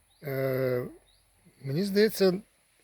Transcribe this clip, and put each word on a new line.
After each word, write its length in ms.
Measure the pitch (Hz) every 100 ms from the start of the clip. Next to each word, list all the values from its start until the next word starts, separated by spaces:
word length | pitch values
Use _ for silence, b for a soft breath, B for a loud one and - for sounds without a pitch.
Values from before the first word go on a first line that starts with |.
| _ _
е, 600 | 147 135 135 131 131 123 127 339 _ _ _ _ _ _
мені 220 | 135 143
здається, 500 | 202 196 214 - 190 185 - _ _ _